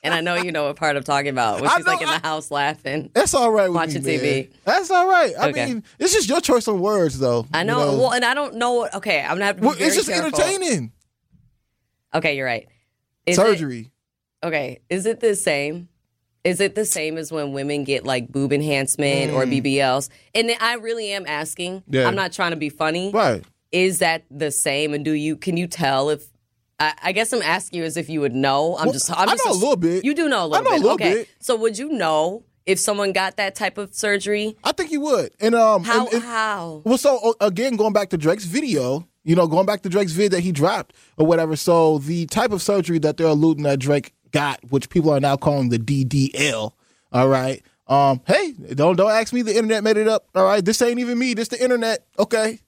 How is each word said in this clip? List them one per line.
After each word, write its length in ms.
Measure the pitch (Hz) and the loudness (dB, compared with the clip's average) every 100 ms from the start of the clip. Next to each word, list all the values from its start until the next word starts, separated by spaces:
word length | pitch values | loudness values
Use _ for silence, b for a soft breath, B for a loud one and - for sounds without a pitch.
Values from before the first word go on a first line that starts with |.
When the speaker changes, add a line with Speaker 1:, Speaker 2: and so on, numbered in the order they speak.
Speaker 1:
And 80 | 160 | -2
I 80 | 170 | -2
know 140 | 170 | -2
you 180 | 175 180 | -4 -4
know 120 | 160 147 | -4 -4
what 100 | 147 | -2
part 200 | 156 143 | -2 -2
I'm 60 | |
talking 280 | 131 143 143 | 0 -2 -2
about. 320 | 131 113 98 | -2 -2 0
When 60 | 143 | 0
Speaker 2:
I 60 | 339 | 0
Speaker 1:
she's, 80 | 359 | 0
like, 140 | 370 | -2
Speaker 2:
know, 40 | 160 | -2
Speaker 1:
in 80 | 226 | -2
the 60 | 160 | -2
Speaker 2:
I 20 | |
Speaker 1:
house 220 | 156 151 | -6 -6
laughing, 600 | 143 143 151 143 143 151 | -2 -2 -4 -6 -6 -4
Speaker 2:
That's 180 | 220 349 | 0 2
all 180 | 285 240 | 2 2
right 180 | 220 190 | 2 2
with 60 | |
Speaker 1:
watching 280 | 170 160 143 | 0 -2 -4
Speaker 2:
me, 140 | 135 156 | -2 -2
Speaker 1:
T 0 | |
V. 60 | 139 139 | 0 -2
Speaker 2:
man. 60 | 135 _ | -4 _
That's 260 | - 311 349 | -2 0 2
all 180 | 370 370 | 2 4
right. 240 | 370 285 165 | 4 2 0
I 80 | 262 | -2
Speaker 1:
Okay. 180 | 302 254 | -2 -4
Speaker 2:
mean, 160 | 233 - b | -6 -10 b
it's 140 | 349 | 0
just 160 | 415 220 | 2 2
your 140 | 294 | 0
choice 260 | - 247 226 | 2 0 2
on 100 | 202 | -2
words, 380 | 190 208 165 131 | 0 2 0 0
though, 280 | 131 120 120 | 0 0 -2
Speaker 1:
I 60 | 151 | -4
Speaker 2:
you 20 | 180 | 0
Speaker 1:
know. 240 | 240 143 | 0 2
Speaker 2:
know? 60 | 139 | 2
Speaker 1:
Well, 140 | 254 | 2
and 100 | 240 | 2
I 100 | 240 | 0
don't 220 | 269 294 214 | -2 -4 -2
know. 300 | 240 247 226 | 0 0 -2
Okay, 260 | 196 214 160 | -6 -2 -2
I'm 80 | - | 0
gonna 160 | 165 202 | -2 -2
have 100 | 196 | 0
to 60 | |
be 40 | 220 | 0
Speaker 2:
Well, 100 | 302 | 2
Speaker 1:
very 100 | 247 | 0
Speaker 2:
it's 80 | 339 | 0
just 120 | - | 0
Speaker 1:
careful. 160 | 190 311 | -2 -2
Speaker 2:
entertaining. 680 | 302 330 392 359 208 117 _ _ _ _ _ _ _ _ _ _ _ _ | 0 0 0 -2 -2 -4 _ _ _ _ _ _ _ _ _ _ _ _
Speaker 1:
Okay, 220 | 160 160 143 | -2 -2 -2
you're 100 | 131 | -2
right. 220 | 117 - _ _ _ _ _ - | -4 -8 _ _ _ _ _ 0
Is 120 | 175 | 4
it 40 | |
Speaker 2:
Surgery. 480 | 214 185 151 120 117 _ _ _ _ _ | 4 2 -2 -8 -14 _ _ _ _ _
Speaker 1:
okay, 380 | 170 156 131 127 _ | -4 -4 -4 -10 _
is 180 | 180 190 | -4 -4
it 140 | 233 | -2
the 140 | 226 | -2
same? 540 | 196 196 143 143 170 175 _ _ _ _ _ | 0 0 -2 -2 -8 -14 _ _ _ _ _
Is 160 | - 175 | -2 0
it 140 | 196 | 0
the 100 | 196 | 0
same 320 | 214 180 156 160 | -4 -2 -4 -6
as 160 | 151 | -8
when 200 | 160 143 | -6 -6
women 320 | 139 139 147 | -4 -4 -4
get, 200 | 135 135 | -2 -4
like, 260 | - 127 123 | -2 -4 -4
boob 220 | 135 139 | -4 0
enhancement 800 | 143 151 139 135 - 143 139 135 | 0 0 -2 -2 -2 0 0 0
or 120 | 131 131 | 0 0
Speaker 2:
Mm. 40 | |
Speaker 1:
B 100 | 135 | 0
B 200 | 139 135 | 0 2
Ls? 300 | 135 131 135 b b | 2 0 -4 b b
And 160 | 220 226 233 | -2 -2 0
I 140 | 226 | -2
really 380 | 240 220 233 208 | -2 -6 -6 -4
am 120 | 202 170 | -6 -6
asking. 560 | 147 151 - 175 190 - | -6 -6 -8 -8 -8 -4
Speaker 2:
Yeah. 180 | 131 131 | 0 0
Speaker 1:
I'm 80 | |
not 180 | 196 185 | 0 -4
trying 180 | 175 180 | -2 -2
to 60 | 165 | -2
be 100 | 151 | -6
funny. 420 | - 156 165 185 | -2 -2 -2 -2
Speaker 2:
Right. 320 | 202 185 104 - _ _ | 0 2 0 -6 _ _
Speaker 1:
Is 280 | 180 185 180 | 0 0 2
that 240 | 175 165 _ | 0 0 _
the 200 | 143 151 | -6 -4
same? 420 | 143 - 139 151 | -2 -2 -2 -2
And 120 | 147 | -2
do 80 | 151 | -2
you, 240 | 156 151 156 | -2 -2 -4
can 200 | - 170 | -4 -4
you 100 | 175 | -4
tell 440 | 175 151 135 143 | -2 0 0 0
if, 160 | 151 - _ _ _ _ _ | -2 -6 _ _ _ _ _
I, 140 | 156 - | -4 -2
I 100 | 175 | -4
guess 200 | 190 220 | -2 0
I'm 80 | 240 | -2
asking 380 | 160 180 185 175 | 0 -2 -4 -6
you 60 | 160 | -6
as 100 | 156 | -6
if 140 | 147 | -6
you 100 | 156 | -2
would 140 | 143 | -2
know. 420 | 123 139 139 156 175 | 0 0 2 0 0
I'm 100 | 160 | -2
Speaker 2:
Well, 60 | |
Speaker 1:
just, 180 | 247 - | 0 -4
I'm 180 | 160 202 | 0 0
Speaker 2:
I 40 | |
Speaker 1:
just 120 | 415 508 | 2 0
Speaker 2:
know 60 | |
a 20 | |
Speaker 1:
ass-, 60 | 185 | 2
Speaker 2:
little 160 | 240 240 | 2 2
bit. 280 | 165 180 | 2 0
Speaker 1:
you 80 | 233 | -2
do 160 | 294 320 | 0 0
know 120 | 240 | 0
a 20 | |
Speaker 2:
I 40 | 165 | 0
Speaker 1:
little 180 | 359 | 0
Speaker 2:
know 60 | - | 2
a 20 | |
Speaker 1:
bit. 60 | 339 | 2
Speaker 2:
little 100 | 240 | 0
Speaker 1:
Okay. 200 | - 196 | 0 0
Speaker 2:
bit. 140 | 214 - _ | -2 -4 _
Speaker 1:
So 160 | - 240 | -4 0
would 220 | 226 208 | 0 -4
you 100 | 285 | -6
know 560 | 285 170 156 160 208 _ _ - | -4 0 0 0 -4 _ _ -2
if 120 | 190 | -2
someone 340 | - 208 202 | 0 -2 -2
got 240 | 190 190 185 | 0 -2 -2
that 180 | 196 | -6
type 240 | 196 202 - | -4 -6 -6
of 160 | 196 | -12
surgery? 600 | - 214 202 196 208 214 214 | -6 -2 -2 -2 -2 -4 -4
Speaker 2:
I 80 | - | -4
think 180 | - 330 | -4 -4
you 100 | 302 | -4
would. 320 | 294 247 131 _ | 0 0 0 _
And, 140 | 214 | 0
um, 280 | 233 226 208 | 4 4 4
Speaker 1:
How, 200 | 175 233 247 | 2 0 2
Speaker 2:
and, 80 | |
and 80 | 226 | -2
Speaker 1:
how? 580 | 240 233 220 202 170 156 | -2 -4 -2 -4 -8 -6
Speaker 2:
Well, 140 | 160 247 | 0 2
so, 320 | 277 254 214 226 | 4 2 0 2
uh, 60 | 208 | 0
again, 300 | 180 254 226 | 0 -2 2
going 160 | 214 | 2
back 160 | 208 196 | 2 0
to 80 | 175 | 0
Drake's 260 | 151 196 | 0 0
video, 640 | 185 208 302 156 127 139 170 _ | -2 -4 0 0 0 -4 -6 _
you 120 | 151 | 2
know, 120 | 170 165 | 4 4
going 180 | 160 190 | 4 2
back 140 | 208 | 0
to 60 | 196 | 0
Drake's 240 | 180 202 | 0 0
vid 200 | 160 202 | 2 2
that 80 | 180 | 2
he 120 | 175 | 0
dropped 400 | 156 160 214 - b b b | 0 0 0 -6 b b b
or 80 | 156 | 2
whatever. 300 | 170 160 156 | 4 2 -2
So 420 | - 170 160 151 | 4 6 6 4
the 280 | 139 170 165 | 0 -4 -2
type 260 | - 233 | 0 0
of 80 | 202 | 0
surgery 380 | - 202 165 165 | 0 0 2 0
that 180 | 151 147 | 0 2
they're 120 | 165 | 2
alluding 340 | 147 160 151 | 4 4 2
that 160 | 147 139 | 0 0
Drake 340 | 131 147 - _ _ | 2 0 0 _ _
got, 260 | 147 143 139 120 | -2 -2 -4 -2
which 200 | 139 - | -2 0
people 200 | 180 156 | 2 4
are 80 | 143 | 4
now 160 | 139 139 | 2 2
calling 320 | - 143 127 | 2 2 2
the 100 | 117 | 0
D 240 | 110 139 | 0 0
D 300 | 131 143 135 | 2 2 0
L, 420 | 135 147 113 107 _ _ _ _ | 0 -2 -2 -6 _ _ _ _
all 160 | 127 131 | 2 4
right? 340 | 135 131 135 _ _ - | 4 0 -6 _ _ 0
Um, 340 | 139 139 131 - | 4 4 2 2
hey, 240 | 277 370 220 143 | 0 0 -8 -10
don't, 220 | 139 156 175 | 0 2 4
don't 160 | 202 | 4
ask 200 | 220 220 | 2 0
me. 100 | 247 | -2
The 140 | 220 208 | 0 0
internet 280 | 220 220 | 2 0
made 120 | 214 208 | 2 2
it 120 | 214 | 2
up, 180 | 220 _ | 0 _
all 100 | 180 | 2
right? 200 | 190 208 | 4 4
This 180 | 185 220 | 2 2
ain't 160 | 240 240 | 2 0
even 180 | 240 240 | -2 -2
me. 140 | 254 | -2
This 120 | 226 226 | -2 -4
the 140 | 247 | 0
internet, 420 | 254 247 226 220 _ - | 2 2 0 -4 _ -2
okay? 400 | 202 226 220 220 | 0 2 0 -4